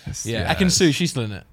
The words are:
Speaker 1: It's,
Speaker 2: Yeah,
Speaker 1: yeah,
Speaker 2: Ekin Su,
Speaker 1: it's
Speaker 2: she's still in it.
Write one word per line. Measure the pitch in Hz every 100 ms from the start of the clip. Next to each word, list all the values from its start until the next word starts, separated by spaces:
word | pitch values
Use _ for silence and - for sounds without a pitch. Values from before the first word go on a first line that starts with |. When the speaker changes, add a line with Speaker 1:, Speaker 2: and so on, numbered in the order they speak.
| -
Speaker 1:
It's, | - 110
Speaker 2:
Yeah, | 113
Speaker 1:
yeah, | 104 160
Speaker 2:
Ekin | 185
Su, | - 175
Speaker 1:
it's | 135
Speaker 2:
she's | 170
still | 135
in | 110
it. | 98 -